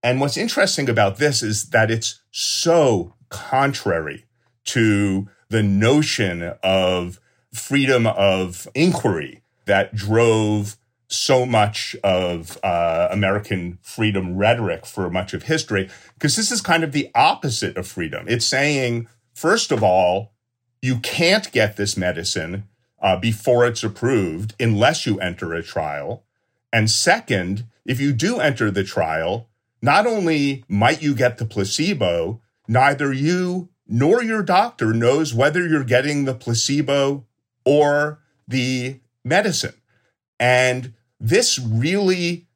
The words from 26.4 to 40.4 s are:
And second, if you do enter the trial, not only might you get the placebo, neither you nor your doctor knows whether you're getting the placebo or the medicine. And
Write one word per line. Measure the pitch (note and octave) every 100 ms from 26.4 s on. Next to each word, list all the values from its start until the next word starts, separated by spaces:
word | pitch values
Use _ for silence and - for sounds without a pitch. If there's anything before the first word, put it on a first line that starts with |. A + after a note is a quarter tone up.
| _ _ _
And | A#2 G#2+
second, | - - G#3+ - G#2 F2+ G#2 A#2 _ -
if | B2
you | C#3
do | B2 F3 A#3+
enter | D3+ B2 A2
the | G2
trial, | F#2 - D#2+ D#2+ E2 A2 A#2 _ _ _
not | B2+ E3 A3
only | A3 F3 D#3 C#3+ C3+ _
might | G2+ A#2+ D#3
you | D3+ B2+
get | B2 A#2+
the | A2
placebo, | - G2 - E3 F3+ F#2+ E2+ E2 A2+ _ _ -
neither | A#2+ C3+ C#3 C#3+
you | C3+ C#3+ F3+ F3+ F3+ F3+ _ _
nor | A#2 C#3+ A#3
your | A#3 A3
doctor | F#3 F3+ A#3+ - A2
knows | A2+ A#2+ C#3+ D#3
whether | A#2 C#3 D#3 F3
you're | D#3
getting | B2+ B2 C#3 D3 C3+
the |
placebo | B2 - A#2 - C#3+ D3 C#3 C#3 C#3 - _ _ _
or | - D3 D3 D3 D3 D3+ _ _ -
the | B2+ B2+ C3 B2 C3+ _ _
medicine. | A#2+ E3+ G#3 - - - _ _ _ _ _
And | _